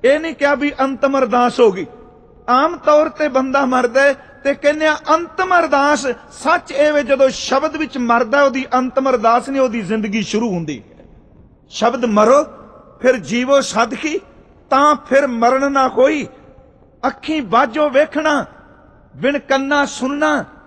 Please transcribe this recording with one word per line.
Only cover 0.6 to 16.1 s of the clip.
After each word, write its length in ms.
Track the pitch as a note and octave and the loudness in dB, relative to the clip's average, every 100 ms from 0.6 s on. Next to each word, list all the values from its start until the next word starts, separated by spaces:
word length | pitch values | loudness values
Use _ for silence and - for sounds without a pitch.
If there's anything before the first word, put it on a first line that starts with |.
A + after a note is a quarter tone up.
| C#4+ - | -2 -2
ਅੰਤਮ 360 | C4+ C4+ C#4 C4+ | -4 0 0 0
ਅਰਦਾਸ 420 | B3+ A#3+ B3 - | 0 2 0 4
ਹੋ 120 | A#3 | 2
ਗਈ। 140 | F#3 D3 - - - _ - - | 2 -10 -14 -20 -20 _ -14 0
ਆਮ 280 | B3+ D#4 F4 | 2 2 -2
ਤੌਰ 320 | - D4+ D#4 | 2 2 2
ਤੇ 180 | - D4+ | -2 -2
ਬੰਦਾ 380 | C4 C4 C#4 C4 | -2 0 -2 0
ਮਰਦਾ 360 | B3+ A#3+ B3 | 0 0 2
ਹੈ 120 | C#4 | 0
ਤੇ 400 | C4+ - - C#4 | 0 -10 -8 -6
ਕਹਿੰਦੇ 340 | C#4+ C#4+ D4+ D#4 | 0 0 0 -2
ਆ 80 | D4+ - | -2 0
ਅੰਤਮ 500 | E4 E4+ - F#4 F4+ | 0 0 -6 0 0
ਅਰਦਾਸ। 480 | D#4+ C#4 C#4+ D4 C4 A#3+ - | 2 0 2 0 -2 -8 -14
ਸੱਚ 400 | - C4+ E4+ - | -6 -2 -2 -2
ਇਹ 220 | C#4 D4+ | 0 2
ਵੇ, 100 | D4 | 2
ਜਦੋਂ 260 | A#3+ C4+ C4+ | 0 2 2
ਸ਼ਬਦ 460 | - - C4+ D#4 D4+ | 0 -2 -2 -2 -4
ਵਿੱਚ 220 | D#4 C4+ | -6 -4
ਮਰਦਾ, 460 | A#3+ A#3 A3+ C#4 | 0 0 2 2
ਉਹਦੀ 220 | C#4 B3+ C4 | 2 0 -2
ਅੰਤਮ 360 | B3+ B3+ C4+ C4+ | -2 -2 -2 0
ਅਰਦਾਸ 400 | B3 A3+ A#3+ B3+ | 0 2 2 0
ਨਹੀਂ, 120 | C4+ | -2
ਉਹਦੀ 200 | C4 A3+ | -2 -2
ਜ਼ਿੰਦਗੀ 400 | F3+ A3 G3 G#3+ | -4 -4 -2 -4
ਸ਼ੁਰੂ 320 | F#3 G#3 A#3+ | -2 -4 -2
ਹੁੰਦੀ 300 | F3+ D#3 B2+ - | -4 -6 -10 -14
ਹੈ। 140 | - - - _ _ _ _ _ | -20 -20 -20 _ _ _ _ _
"ਸ਼ਬਦ 360 | - A3+ B3 A#3+ | -2 -2 0 0
ਮਰੋ 380 | G#3 G#3+ C#4 D4+ - - - - - | 2 4 4 2 -12 -20 -20 -20 -2
ਫਿਰ 160 | B3+ B3+ | 0 0
ਜੀਵੋ 440 | C#3+ A#3+ B3+ C#4 | -2 -4 2 0
ਸਾਧਕੀ," 580 | - G#3+ A#3 A#3 D#4 F4 - - _ _ _ | 0 -2 -2 -4 -6 -6 -10 -20 _ _ _
ਤਾਂ 260 | C4+ D4+ D4 | 2 2 2
ਫਿਰ 320 | - C4+ C#4 | 0 0 0
ਮਰਨ 440 | A#3 A#3+ C4 C#4 | 0 2 2 0
ਨਾ 160 | C#4 C4 | 0 0
ਹੋਈ। 400 | G#3+ C4+ | 2 2